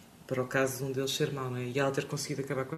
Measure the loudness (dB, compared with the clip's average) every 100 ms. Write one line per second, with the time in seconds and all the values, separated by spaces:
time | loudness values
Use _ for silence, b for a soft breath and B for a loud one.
0 | -20 -12 -2 0 2 4 2 2 -2 0
1 | 0 2 0 0 -2 -2 -2 2 2 2
2 | 0 -2 -2 -4 -2 -2 -2